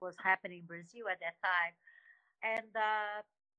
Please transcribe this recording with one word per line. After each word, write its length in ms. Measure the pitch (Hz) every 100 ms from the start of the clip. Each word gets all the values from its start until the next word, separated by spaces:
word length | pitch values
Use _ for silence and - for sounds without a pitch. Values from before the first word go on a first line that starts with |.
was 140 | 180 175
happening 380 | 190 185 190 175
in 60 | 170
Brazil 420 | 170 170 240 208
at 100 | 180
that 160 | 170 -
time. 320 | 190 180 170 175 - - - - _ -
And, 320 | 220 226 220 220
uh, 460 | 214 214 208 208 - _ _